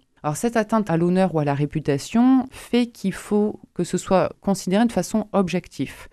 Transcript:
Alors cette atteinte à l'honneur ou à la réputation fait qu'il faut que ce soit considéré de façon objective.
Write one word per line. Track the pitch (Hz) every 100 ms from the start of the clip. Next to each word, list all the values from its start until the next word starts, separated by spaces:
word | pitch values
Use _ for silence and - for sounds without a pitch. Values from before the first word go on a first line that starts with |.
| _ _
Alors | 147 147
cette | 240 233
atteinte | 214 226 202
à | 165
l'honneur | 175 185 190 160
ou |
à | 147
la |
réputation | 143 147 156 143 143 - 226 254 262 262
fait | - - 240 240
qu'il | - 196
faut | 180 - 208 208 - - -
que |
ce | 175 180
soit | - 190 151 -
considéré | - 190 - 196 233
de |
façon | 196 170 220 208
objective. | 196 180 175 - - 135 - -